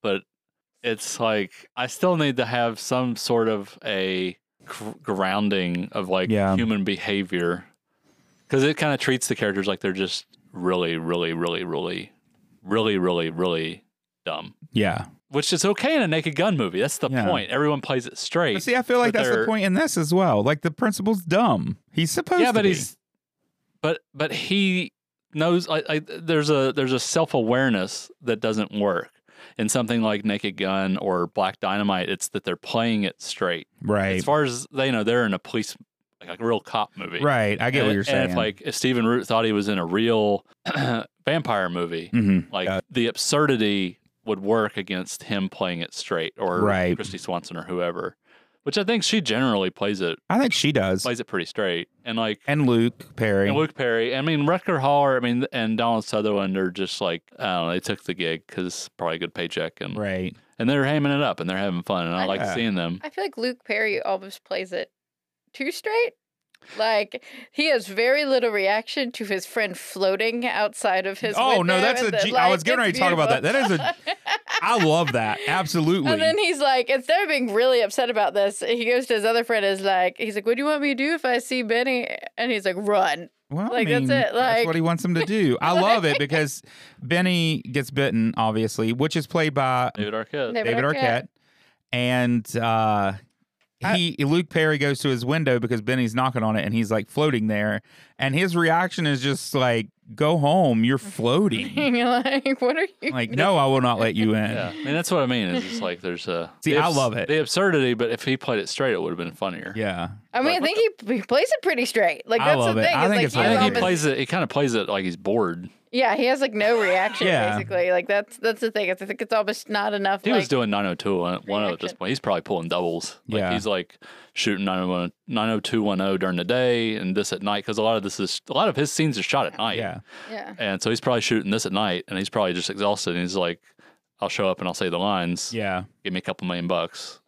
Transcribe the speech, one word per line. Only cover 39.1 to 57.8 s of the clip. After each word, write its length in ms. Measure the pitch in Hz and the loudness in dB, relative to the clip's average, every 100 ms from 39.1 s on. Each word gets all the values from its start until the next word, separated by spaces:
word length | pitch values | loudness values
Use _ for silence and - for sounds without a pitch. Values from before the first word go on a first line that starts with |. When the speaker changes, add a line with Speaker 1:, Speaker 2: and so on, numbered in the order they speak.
| 120 101 | 2 2
Speaker 1:
thought 180 | 113 | 0
he 80 | 113 | 2
was 160 | 104 101 | 2 2
in 100 | 101 | 0
a 80 | 85 | 0
real 580 | 95 113 113 104 101 _ _ - | 2 4 4 2 0 _ _ -6
<clears throat> 580 | 147 131 113 110 _ | -2 -2 -2 -6 _
vampire 440 | - 160 143 107 92 | -2 -2 0 -2 0
movie, 400 | 87 85 82 85 | -2 -4 -4 -2
Speaker 2:
Mm-hmm. 400 | 117 104 92 80 | 0 4 2 2
Speaker 1:
like, 160 | 98 92 | -4 -2
Speaker 2:
Yeah. 120 | 95 - | -4 -4
Speaker 1:
the 160 | - 117 | -2 -2
absurdity 920 | 113 - 147 147 127 107 101 92 87 _ _ - | -2 -2 2 2 2 2 0 -2 -6 _ _ -6
would 140 | 101 | -4
work 360 | 98 113 104 - | 0 2 2 -4
against 460 | 95 92 92 - | -6 -6 -6 -12
him 240 | - 101 95 | -6 -4 -4
playing 320 | - 92 87 | -4 -4 -4
it 140 | 82 | -8
straight 400 | - - 90 80 - | -10 -4 -4 -4 -4
or 240 | 98 90 | -2 0
Speaker 2:
Right. 340 | 104 95 90 | 2 2 2
Speaker 1:
Christy 220 | 87 - 92 | 0 -4 -10
Swanson 400 | - 87 - 85 | -8 -8 -8 -14
or 60 | |
whoever, 540 | 80 90 87 87 90 - _ - _ _ | -8 -4 -4 -4 -8 -10 _ -20 _ _
which 120 | - 175 | -4 -2
I 80 | |
think 180 | 196 233 | 0 0
she 200 | - 220 | 0 0
generally 480 | 156 110 131 107 92 | 0 0 2 2 0
plays 320 | - 101 101 | -2 -4 -2
it, 160 | 90 - _ | -2 -4 _
Speaker 2:
I 100 | 196 | 0
think 140 | 269 | 2
she 180 | - 170 | 2 2
does. 300 | 135 95 95 | 2 2 0
Speaker 1:
plays 160 | 127 120 | -2 -4
it 40 | 117 | -4
pretty 200 | 101 85 | -4 -4
straight. 420 | - 101 87 87 _ | -4 -2 -2 -6 _
And, 140 | 120 113 | -8 -4
like, 220 | 113 107 - | -2 -4 -2
Speaker 2:
And 200 | 151 135 | 2 4
Luke 500 | 117 117 - - - | 4 2 0 -18 -4
Perry. 320 | 110 98 101 | 0 2 2
Speaker 1:
and 80 | 139 | 2
Luke 180 | 156 | -2
Perry. 400 | - 131 113 117 | -2 -2 0 0
I 60 | 131 | -2
mean, 220 | 147 156 | 0 2
Rutger 380 | 143 180 - 170 | 2 0 0 0
Hauer, 360 | 135 143 139 131 | 4 4 4 2
I 40 | |
mean, 260 | 120 120 135 | 0 0 -2
and 260 | 131 110 110 | -2 -2 0
Donald 260 | 117 113 | 2 0
Sutherland 520 | 104 110 107 101 98 95 | 0 0 0 0 0 0
are 120 | 95 | -2
just, 300 | 90 95 - | -2 -6 -2
like, 220 | 95 85 _ - | -4 -4 _ -6
I 60 | |
don't 220 | 113 90 82 | -2 -2 0
know, 20 | |
they 80 | 90 | -2